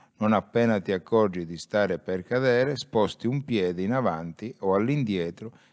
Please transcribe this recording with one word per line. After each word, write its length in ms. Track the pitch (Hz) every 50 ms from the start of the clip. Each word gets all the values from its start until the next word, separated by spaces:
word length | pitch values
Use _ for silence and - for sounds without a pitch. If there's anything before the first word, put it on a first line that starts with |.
| _ _ _
non 160 | - 110 107
appena 480 | 110 98 - - - 117 117 113 110 101
ti 120 | 87 -
accorgi 520 | 98 90 - - 117 110 107 101 90 90 85
di 140 | 80 87 80
stare 400 | - - - 104 101 92 90 78
per 240 | - - 92 92
cadere, 540 | 90 - 120 127 135 131 120 120 131 143 143
sposti 500 | 123 - - - 113 104 90 - - -
un 180 | 117 135 143 135
piede 380 | - 120 104 92 90 87 87
in 100 | 95 101
avanti 640 | 123 131 123 95 82 80 85 85 80 - 107 117 - -
o 140 | - 95 95
all'indietro 800 | 98 107 127 147 147 127 104 98 90 85 85 87 - 110 117 - - _ _